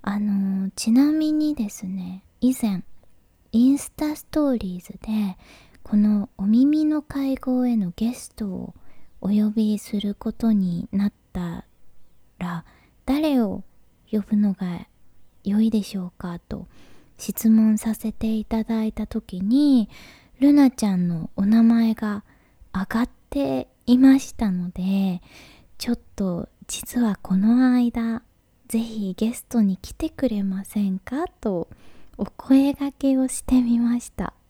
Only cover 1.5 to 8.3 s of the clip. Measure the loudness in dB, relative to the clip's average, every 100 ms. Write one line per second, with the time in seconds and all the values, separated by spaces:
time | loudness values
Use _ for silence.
1.5 | -2 -6 -6 -10 -8 -10 -12 _ _ 0
2.5 | 0 -2 -4 -8 -18 -20 -20 _ _ _
3.5 | 2 4 4 -2 -6 -4 -4 -4 0 0
4.5 | 0 -4 -10 -14 -16 -4 -2 -2 -6 -18
5.5 | -20 -20 -20 -2 2 4 2 -2 -4 2
6.5 | 4 4 4 2 0 -4 -6 -4 -2 -2
7.5 | 0 2 0 -2 -2 -4 -4 -14